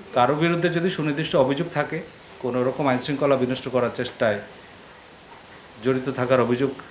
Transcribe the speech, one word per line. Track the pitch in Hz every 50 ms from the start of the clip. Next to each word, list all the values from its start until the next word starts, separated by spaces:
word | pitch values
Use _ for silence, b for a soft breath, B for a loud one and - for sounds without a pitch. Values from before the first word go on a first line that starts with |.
| - - -
কারো | 127 120 123 147
বিরুদ্ধে | 147 160 170 170 170 170 175
যদি | 156 170 165 190
সুনির্দিষ্ট | 180 - 151 151 143 147 160 156 -
অভিযোগ | 165 131 127 139 143 170 - -
থাকে, | 147 147 147 156 165 185 - - - - - - -
কোনো | - 123 117 127 123
রকম | 131 127 - 151 139
আইনশৃঙ্খলা | 127 127 123 - 147 135 147 143 139
বিনষ্ট | 127 127 123 131 127 - 135
করার | 120 127 120 120 117
চেষ্টায় | - 123 123 - - 127 113 104 104 - - - - - - - - - - - - - - - - - - - - - - - - - - - 110 107
জড়িত | 123 131 131 127 139
থাকার | 127 127 127 123 131 127
অভিযোগ | 117 113 123 123 139 131 - - - -